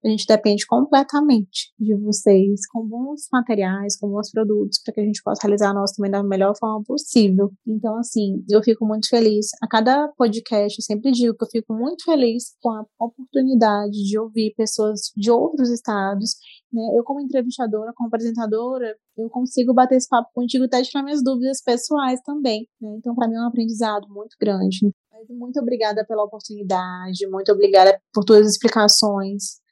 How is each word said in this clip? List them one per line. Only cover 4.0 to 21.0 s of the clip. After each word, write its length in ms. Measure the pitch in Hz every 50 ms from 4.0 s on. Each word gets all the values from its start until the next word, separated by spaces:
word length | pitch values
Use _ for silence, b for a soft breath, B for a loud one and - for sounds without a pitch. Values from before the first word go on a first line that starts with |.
| -
bons 220 | 208 196 208 208 -
produtos, 500 | - 220 220 202 214 208 208 202 196 - _
pra 100 | - 220
que 80 | 214
a 20 | 208
gente 160 | 214 208 - _
possa 180 | 208 202 202
realizar 300 | - 208 202 202 208 196
a 20 | 196
nossa 220 | 202 196 190 190
também 160 | - 202 196
da 100 | 196 202
melhor 320 | 202 202 196 190 196 196 208 -
forma 240 | 240 220 214 214 214
possível. 680 | - 254 294 - - - 240 214 196 185 190 202 202 196 _ _
Então, 320 | 226 220 214 - 220 214
assim, 460 | 226 233 - - 226 208 196 190 - -
eu 140 | - 208 214
fico 240 | 208 240 220 - 226
muito 240 | 214 214 214 214 -
feliz. 380 | - 233 226 220 214 208 208 - - _ 233
A 40 |
cada 400 | 220 - 220 220 247 262 285 302 294
podcast, 680 | - _ 247 226 208 226 - - 226 208 202 208 208 -
eu 60 | -
sempre 260 | - 208 208 233 277
digo 240 | 254 233 240 233 220
que 80 | - 226
eu 60 | -
fico 240 | - 226 214 - 220
muito 300 | 220 240 294 349 339 -
feliz 500 | 339 320 285 254 233 226 240 240 - _ _
com 80 | _ 233
a 160 | 220 214 220 _ _ _
oportunidade 1040 | 226 233 _ - 254 _ - 269 262 262 269 226 226 214 208 202 208 208 208 208 202
de 160 | 196 208 214
ouvir 340 | 226 226 214 226 220 214 -
pessoas 560 | - 220 214 - - 214 214 214 196 - - _
de 140 | 208 202 226
outros 400 | 233 240 285 339 320 285 254 240
estados, 640 | 240 233 _ - 214 202 190 196 202 202 214 226 - B B B B B B _
né? 120 | - 226 220 226 196
Eu, 80 | 233 240
como 160 | - 277 285
entrevistadora, 720 | 285 254 269 262 233 247 - - 254 220 208 214 220 233 240
como 120 | _ 240
apresentadora, 880 | 226 233 220 226 233 226 233 226 214 214 220 233 247 262 254 240 220 214 _ _ _ _
eu 100 | 214 226
consigo 460 | 226 - 247 254 254 - 262 247 247 247
bater 220 | 254 254 254 262
esse 120 | 254 -
papo 220 | - 285 233 240 _ _
contigo 300 | 240 247 233 - 254 262
e 20 |
até 160 | 240 254 247 262
tirar 180 | - - 285